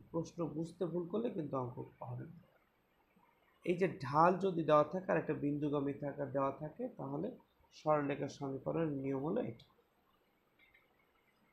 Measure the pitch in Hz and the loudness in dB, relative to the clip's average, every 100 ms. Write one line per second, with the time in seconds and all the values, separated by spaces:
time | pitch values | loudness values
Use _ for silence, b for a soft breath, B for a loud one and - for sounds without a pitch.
0 | - 165 165 - 156 147 165 - 175 175 | -6 -4 -4 -4 -4 -2 -6 -4 -2 -2
1 | 175 214 240 190 139 135 123 127 127 - | -2 -2 -2 -2 -2 -2 -2 -6 -10 -10
2 | 123 123 127 - - _ _ _ _ _ | -8 -8 -8 -14 -20 _ _ _ _ _
3 | _ _ _ _ _ _ 170 175 185 - | _ _ _ _ _ _ -2 0 0 0
4 | 127 147 175 185 196 165 151 151 147 175 | 0 6 6 6 2 0 6 6 6 0
5 | - 170 135 139 143 143 147 143 139 139 | 0 2 2 0 0 0 0 0 0 -2
6 | 143 135 135 139 135 135 151 - 247 - | -6 -4 -2 0 0 0 -8 -6 -8 -6
7 | 139 143 208 240 - _ _ - 156 151 | -6 -4 -4 -8 -16 _ _ -4 2 4
8 | 139 143 143 - 139 135 139 156 160 139 | 4 0 -2 -4 -6 -4 -2 0 0 0
9 | 135 135 147 214 - - - _ _ _ | 0 0 0 0 -2 -6 -16 _ _ _
10 | _ _ _ _ _ _ - - _ _ | _ _ _ _ _ _ -20 -20 _ _
11 | _ _ _ _ _ | _ _ _ _ _